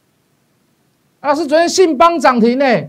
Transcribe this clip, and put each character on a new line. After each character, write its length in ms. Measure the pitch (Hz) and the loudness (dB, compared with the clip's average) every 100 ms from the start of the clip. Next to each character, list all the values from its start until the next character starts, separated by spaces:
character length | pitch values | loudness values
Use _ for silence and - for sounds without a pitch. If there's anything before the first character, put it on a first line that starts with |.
| _ _ _ _ _ _ _ _ _ _ _ _ | _ _ _ _ _ _ _ _ _ _ _ _
老 120 | 277 | -4
师， 140 | 285 285 | -4 -2
昨 100 | 311 | 0
天 100 | 339 | 0
信 300 | 370 349 262 | 0 0 2
邦 220 | 330 339 | 2 2
涨 200 | 269 247 | 0 2
停 200 | 233 262 | 0 0
呢。 60 | 277 190 | -2 -2